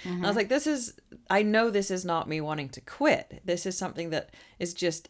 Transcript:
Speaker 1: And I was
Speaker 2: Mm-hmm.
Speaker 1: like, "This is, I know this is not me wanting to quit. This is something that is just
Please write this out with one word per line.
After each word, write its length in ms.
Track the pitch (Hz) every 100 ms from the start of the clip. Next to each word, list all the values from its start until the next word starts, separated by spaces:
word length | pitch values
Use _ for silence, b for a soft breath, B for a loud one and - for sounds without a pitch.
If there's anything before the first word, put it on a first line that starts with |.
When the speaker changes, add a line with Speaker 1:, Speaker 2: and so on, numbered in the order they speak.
Speaker 1:
And 80 | 180
I 40 | 175
was 120 | 185
Speaker 2:
Mm-hmm. 60 | 214
Speaker 1:
like, 120 | 208
"This 180 | 277 302
is, 280 | 285 233 - _ - -
I 120 | 196
know 280 | 214 220 233
this 200 | 202 196
is 140 | 185
not 240 | 180 165 -
me 120 | 156
wanting 280 | 151 151 135
to 100 | -
quit. 600 | - - 294 - - -
This 200 | - 170 190
is 100 | 180
something 320 | 185 - 170
that 240 | 156 - B B -
is 160 | 170
just 340 | - 175 156 -